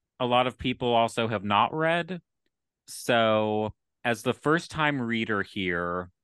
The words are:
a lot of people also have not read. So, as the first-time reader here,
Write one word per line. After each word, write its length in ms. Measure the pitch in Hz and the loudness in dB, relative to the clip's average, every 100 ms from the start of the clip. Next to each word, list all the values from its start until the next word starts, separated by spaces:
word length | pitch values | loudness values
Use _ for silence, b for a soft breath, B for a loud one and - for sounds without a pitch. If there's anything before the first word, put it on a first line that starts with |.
| _ - | _ -6
a 60 | 123 | 2
lot 220 | 123 127 | 2 2
of 100 | - | -2
people 380 | 127 123 123 117 | -4 -2 2 2
also 320 | 113 - 113 | 2 0 -2
have 160 | 107 | -2
not 320 | 104 104 117 156 | 2 2 2 2
read. 460 | 160 170 165 180 - _ _ _ _ _ - | 0 0 -4 -10 -14 _ _ _ _ _ -20
So, 880 | - - 120 113 107 107 107 107 - _ _ | -8 0 2 4 4 2 0 -2 -6 _ _
as 200 | 123 113 | -4 -2
the 100 | 127 | -2
first-time 640 | - 147 165 - 160 151 143 | -2 0 0 -2 -2 0 0
reader 440 | 117 113 113 104 | -2 -2 -2 -2
here, 640 | 95 104 90 87 87 90 90 _ | -4 -4 -2 -2 -2 -4 -8 _